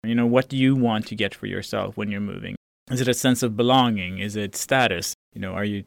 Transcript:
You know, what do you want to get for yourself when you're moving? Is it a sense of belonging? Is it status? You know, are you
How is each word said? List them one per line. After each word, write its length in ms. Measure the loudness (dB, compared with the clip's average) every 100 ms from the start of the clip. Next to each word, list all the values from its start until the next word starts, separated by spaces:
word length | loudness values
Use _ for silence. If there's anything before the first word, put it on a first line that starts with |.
You 120 | -4
know, 120 | 0 4
what 220 | 4 2
do 80 | 2
you 180 | 4
want 320 | 4 2 0 -4
to 60 |
get 200 | -4 -4
for 120 | -4 -8
yourself 500 | -8 -6 -4 -4 -4
when 140 | -6
you're 100 | -4
moving? 360 | -6 -8 -10 -12 _ _ -6
Is 100 | 0
it 80 | 0
a 60 |
sense 280 | 2 2 2
of 140 | 2 2
belonging? 640 | 4 6 4 2 -4 -6
Is 180 | -6 -4
it 180 | -6 -6
status? 580 | 0 2 2 0 -4 -10 _
You 60 | -10
know, 120 | -8
are 120 | -4
you 180 | -4 -4